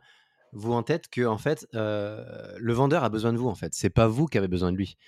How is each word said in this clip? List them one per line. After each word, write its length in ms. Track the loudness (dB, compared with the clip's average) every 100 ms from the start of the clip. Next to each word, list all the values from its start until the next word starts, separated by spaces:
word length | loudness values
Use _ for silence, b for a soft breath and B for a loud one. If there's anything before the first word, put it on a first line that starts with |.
| b b b b _
vous 180 | -8 -2
en 120 | -2
tête 240 | 0 -2 -4
que, 160 | -2 0
en 120 | 0
fait, 300 | 0 -4 -4 -4
euh, 480 | -2 -2 -4 -8 -14 -14 -16 -6
le 140 | 0
vendeur 300 | 4 4 4
a 60 | 2
besoin 240 | 0 0
de 40 | 0
vous, 100 | 0
en 80 | -2
fait. 180 | -6
C'est 160 | -2 0
pas 180 | 4 4
vous 180 | 4 0
qui 120 | 0
avez 100 | 0
besoin 240 | 2 2
de 60 | 0
lui. 200 | -2 -6